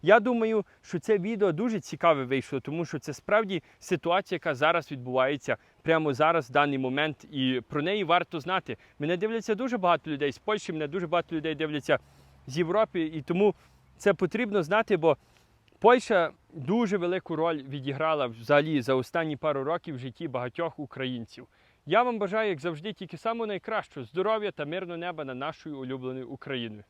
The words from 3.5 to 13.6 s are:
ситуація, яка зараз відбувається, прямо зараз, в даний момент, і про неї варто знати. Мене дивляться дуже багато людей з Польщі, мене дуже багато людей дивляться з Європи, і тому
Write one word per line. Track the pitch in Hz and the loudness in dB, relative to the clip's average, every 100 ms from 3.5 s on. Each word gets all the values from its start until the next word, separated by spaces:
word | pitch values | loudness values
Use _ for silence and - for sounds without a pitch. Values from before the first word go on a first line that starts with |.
| 185 - _ | -4 -8 _
ситуація, | - 170 170 175 - 180 | -4 -4 0 0 0 -4
яка | 170 | -4
зараз | 135 151 170 156 | 2 2 2 -2
відбувається, | 139 123 127 131 147 - 120 _ _ | -12 -4 2 2 0 -4 -6 _ _
прямо | - 160 156 | 0 2 2
зараз, | 123 151 170 139 | 2 4 2 2
в | |
даний | 135 143 139 | 2 2 0
момент, | 131 131 156 143 - | -2 0 -2 -4 -10
і | 147 131 127 117 | -2 0 0 -2
про | 147 | -4
неї | 156 214 | -2 -2
варто | 175 175 175 170 | 2 2 2 -8
знати. | 147 185 - 117 _ _ | -4 -4 -4 -12 _ _
Мене | 147 180 | -2 -2
дивляться | 214 226 214 | 0 -4 -2
дуже | 208 262 233 | -2 -2 0
багато | 180 165 - | 2 2 0
людей | 147 147 | -2 -2
з | - | -4
Польщі, | - 214 - | -4 -4 -4
мене | 160 151 | -6 -4
дуже | 170 175 | -4 0
багато | 170 165 160 | 0 0 -4
людей | 156 | -4
дивляться | 151 156 147 - 143 - _ _ _ - | -4 -2 -4 0 0 0 _ _ _ -10
з | 131 | -2
Європи, | 165 190 220 185 | 0 2 2 0
і | 160 160 | -4 -4
тому | 135 175 202 180 | -2 4 4 2